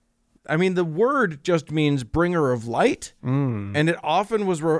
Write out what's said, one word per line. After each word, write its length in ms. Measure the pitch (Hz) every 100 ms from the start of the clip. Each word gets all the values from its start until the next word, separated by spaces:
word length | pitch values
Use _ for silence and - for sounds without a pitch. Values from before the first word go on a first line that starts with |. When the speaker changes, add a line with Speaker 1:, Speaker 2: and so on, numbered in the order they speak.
| _ _ _ _ -
Speaker 1:
I 100 | 156
mean, 160 | 185 180
the 80 | 170
word 580 | 156 240 285 208 147
just 280 | - 165 -
means 320 | 151 147 143
bringer 480 | 117 151 175 175 139
of 160 | 123 113
light, 460 | 120 220 - - -
Speaker 2:
Mm. 480 | 127 135 139 110 101 123
Speaker 1:
and 140 | 156
it 80 | 170
often 420 | 147 170 208 220 196
was 160 | 165
re-, 180 | 160 156